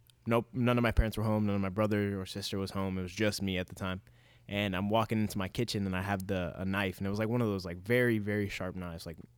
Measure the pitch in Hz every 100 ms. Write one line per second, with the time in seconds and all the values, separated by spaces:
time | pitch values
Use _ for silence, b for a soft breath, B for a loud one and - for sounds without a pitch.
0 | _ _ - 117 - 131 120 120 117 -
1 | 110 107 107 107 104 101 95 92 107 104
2 | 101 98 95 101 98 98 95 98 95 95
3 | 90 90 107 - 98 90 92 - 95 92
4 | b b b b - 101 101 92 101 110
5 | 110 110 104 98 92 - 120 107 98 92
6 | 98 98 95 95 87 - 95 98 98 -
7 | 98 104 110 123 113 98 87 90 92 123
8 | 123 110 101 104 101 - 92 92 87 82
9 | 87 80 -